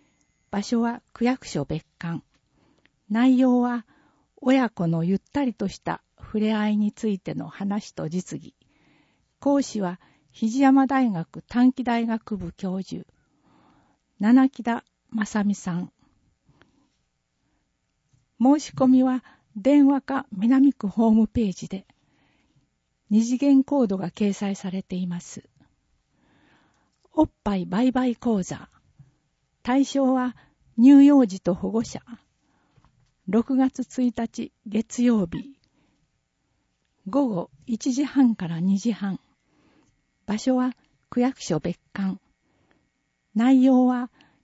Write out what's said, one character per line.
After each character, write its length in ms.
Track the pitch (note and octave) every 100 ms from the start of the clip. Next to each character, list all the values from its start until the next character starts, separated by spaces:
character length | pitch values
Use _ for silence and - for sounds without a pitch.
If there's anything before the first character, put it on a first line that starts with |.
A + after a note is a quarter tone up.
| _ _ _ _ _
場 100 | G3+
所 200 | - A#3
は 200 | A#3 A#3+ _
区 100 | -
役 240 | A#3+ C4 -
所 160 | D#3+
別 220 | C#3 D#3 - -
館。 240 | E3+ D#3+ - _ _ _ _ _ _ _ -
内 300 | A3 B3+ B3+
容 220 | C4 B3
は 240 | A#3+ A#3+ - _ _ _ _ -
親 340 | B3 C4+ A#3+
子 180 | - E3+
の 180 | E3 E3+
ゆ 100 | F#3+
っ 40 |
た 260 | _ C#4+ C4
り 80 |
と 160 | - F#3+
し 100 | -
た 240 | - E3 _ _
触 220 | - G#3+
れ 120 | G#3+
合 160 | G#3+ G#3+
い 80 | G#3
に 140 | G#3
つ 160 | - A3
い 100 | G3
て 160 | -
の 140 | D#3 E3
話 460 | - G3+ G#3 -
と 160 | - D#3+
実 300 | F3+ - C#3+
技。 140 | D#3+ _ _ _ _ _ _ _ _ _
講 220 | C#4 C#4+
師 180 | C4 G#3+
は 200 | F3+ F#3 _ _ _
肘 280 | - A3 B3+
山 260 | C4+ C4+ C4+
大 240 | C4+ B3
学 320 | F3 E3 D#3
短 280 | - A#3+ B3+
期 120 | B3+ A#3+
大 200 | A#3 A3+
学 300 | A3 - G3+
部 160 | F3
教 300 | - F#3+ F#3+
授、 240 | F#3 - - _ _ _ _ _ _ _ _ _ _ -
七 300 | G#3 B3+ C4+
木 120 | -
田 220 | A#3 A#3 - _ _
正 360 | A3 G#3 G#3+ G3+
美 100 | G3
さ 200 | - F3
ん。 160 | F3+ _ _ _ _ _ _ _ _ _ _ _ _ _ _ _ _ _ _ _ _ _ _ _ _ -
申 200 | A#3+ D4
し 120 | -
込 160 | - C4
み 160 | C4
は 200 | B3+ B3+ - _ _ G#3+
電 320 | C4 D4 C#4
話 140 | C#4
か 260 | - C4+ -
南 400 | F#3 A3+ C4+ C#4
区 160 | - G3+
ホ 220 | G#3+ A3+
ー 20 |
ム 160 | A3 G#3+
ペ 180 | - G#3
ー 80 |
ジ 140 | - E3+
で。 200 | G3 - _ _ _ _ _ _ _ _ _ _ _ -
二 140 | G#3
次 140 | A3+ B3+
元 260 | C#4+ C4+
コ 220 | C4 C#4+ A3+
ー 20 |
ド 100 | F#3+
が 140 | E3+
掲 200 | - G#3
載 240 | G3 G3+ G3
さ 140 | F#3
れ 140 | F#3+
て 120 | - F#3
い 120 | F3+
ま 120 | F3
す。 300 | - - - _ _ _ _ _ _ _ _ _ _ _ _ _ _ _ _
お 120 | -
っ 60 | D#4 _
ぱ 120 | G#3 G3
い 100 | F3
売 260 | F#3 B3+
買 240 | B3+ B3+ A3+
講 280 | A#3+ G#3
座。 260 | F3+ C#3 - _ _ _ - _ _ _ _ _
対 200 | - C4+
象 300 | C4+ C#4 C4
は 220 | C4 B3+ - _ _ _ -
乳 260 | B3+ C#4
幼 220 | C#4 C#4+ A3
児 160 | F#3
と 140 | - F3
保 160 | F#3+
護 120 | A3
者。 200 | A3+ - - A#3 _ _ _ _ _ _ _ _ _ _ -
六 280 | G#3 A#3 C4
月 260 | C4 -
一 320 | B3 - B3 A3+
日 360 | A3+ - - _ G#3+
月 340 | G#3+ - -
曜 240 | A#3+ A3 F3
日。 320 | E3+ C#4 - _ _ _ _ _ _ _ _ _ _ _ _ _ _ F#3+
午 200 | B3+ C4
後 220 | F3 - _ -
一 280 | A3 C#4+
時 120 | B3 C#4+
半 300 | C#4 B3 G#3+
か 120 | E3
ら 120 | E3
二 180 | F#3 G3
時 160 | A#3
半。 260 | G3 G3 F3+ _ _ _ _ _ _ _ _ _ _ -
場 100 | G#3+
所 180 | C4 B3+
は 200 | B3+ - _ _ -
区 120 | B3
役 200 | B3 -
所 160 | - D#3
別 220 | - - _
館。 260 | - F#3+ F#3+ _ _ _ _ _ _ _ _ _ _ _
内 300 | G#3+ A#3+ C4+
容 240 | C4 B3+ B3+
は 240 | B3 B3 _ _ _